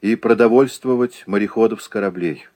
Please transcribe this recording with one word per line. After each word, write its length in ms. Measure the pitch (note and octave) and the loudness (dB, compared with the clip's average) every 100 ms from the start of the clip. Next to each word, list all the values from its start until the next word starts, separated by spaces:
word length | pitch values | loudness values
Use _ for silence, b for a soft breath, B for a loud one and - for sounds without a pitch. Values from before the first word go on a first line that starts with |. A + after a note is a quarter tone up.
и 160 | G2+ A2+ | -2 -2
продовольствовать 1040 | A2+ A2+ A#2 A#2 C3+ - B2+ B2 B2 - - | 2 4 4 4 2 -2 -4 -2 -2 -6 -6
мореходов 560 | G2+ G#2 A2+ A2+ G#2+ | -4 -2 0 0 -2
с 60 | - | -10
кораблей. 600 | A2 G2+ F2+ F2 C#2+ - | -6 -6 -4 -8 -8 -14